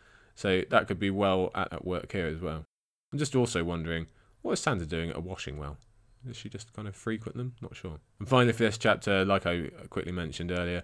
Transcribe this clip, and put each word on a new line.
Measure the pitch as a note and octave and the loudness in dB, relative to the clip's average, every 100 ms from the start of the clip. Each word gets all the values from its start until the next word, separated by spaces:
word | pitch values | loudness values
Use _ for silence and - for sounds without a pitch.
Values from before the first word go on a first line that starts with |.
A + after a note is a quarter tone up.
| _ - _ | _ -20 _
So | - G2+ F#2 - | -4 2 2 4
that | A#2+ F#2+ | 2 2
could | F#2 | 0
be | G2+ | 0
well | G2 G2 F#2+ F#2 | 2 4 4 2
at, | - F#2+ | -2 -4
at | F2 - | -4 -4
work | F2+ - | -4 -4
here | G2 E2 | -4 -2
as | D#2+ | -4
well. | E2+ D#2 D#2 _ _ _ _ | -6 -8 -10 _ _ _ _
I'm | C#3 | -4
just | D3 C3 | 0 2
also | A#2+ F2+ | 2 2
wondering, | E2+ E2+ D#2+ E2 E2 _ _ _ | 0 -2 -2 -4 -4 _ _ _
what | - | -4
is | F#3 | -2
Sansa | - A2+ E2 | 0 -2 -2
doing | D#2+ E2+ | -2 -2
at | - | -4
a | |
washing | F2 F#2 - D2 | -8 -8 -8 -8
well? | D2 D2+ _ _ _ _ B2+ | -8 -12 _ _ _ _ -16
Does | A#2 | -14
she | - | -12
just | - G#2+ | -14 -14
kind | - G#2+ | -12 -12
of | G2 | -8
frequent | - A2 A2 - | -4 -4 -4 -8
them? | B2 A#2+ | -8 -10
Not | - - | -14 -12
sure. | - D#2 - - | -12 -12 -14 -10
And | G2+ | 4
finally | B2+ A#2+ | 6 8
for | A#2 | 6
this | A2+ G#2+ | 2 4
chapter, | A2 G#2 - G2 | 4 4 4 4
like | F#2+ G2 F#2 | 6 4 2
I | F2 D#2 - - | 0 -2 -8 -10
quickly | - E2+ | -6 -4
mentioned | F2+ E2 - E2+ | -4 -4 -4 -4
earlier, | F2 F2 F2 | -2 -2 -2